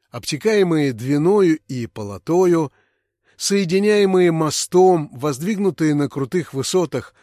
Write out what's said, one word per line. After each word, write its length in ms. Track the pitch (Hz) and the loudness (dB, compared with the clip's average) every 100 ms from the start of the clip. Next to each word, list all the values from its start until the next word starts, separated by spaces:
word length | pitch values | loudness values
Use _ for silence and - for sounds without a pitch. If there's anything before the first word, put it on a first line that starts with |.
| _ | _
обтекаемые 840 | 120 - 147 214 208 185 160 143 | -14 -10 -4 0 2 2 2 0
Двиною 640 | 110 127 143 165 208 185 156 - | -2 -2 0 2 4 2 0 -4
и 180 | 127 113 | -10 -10
Полотою, 840 | - 101 98 - 180 185 165 147 - _ _ _ _ _ - | -10 -14 -12 -2 2 2 2 0 -8 _ _ _ _ _ -10
соединяемые 960 | - 202 180 190 208 208 196 185 175 | -4 -2 0 0 2 2 2 4 2
мостом, 800 | 160 156 - - 180 185 175 147 | 2 -2 -4 0 4 6 4 0
воздвигнутые 840 | 123 147 127 170 202 196 147 156 | -6 -6 -4 -4 -2 -2 0 0
на 140 | 147 143 | 0 -2
крутых 460 | 143 131 180 147 | -4 -6 -4 -6
высотах, 600 | 135 127 185 160 131 - _ | -6 -2 -2 -2 -4 -10 _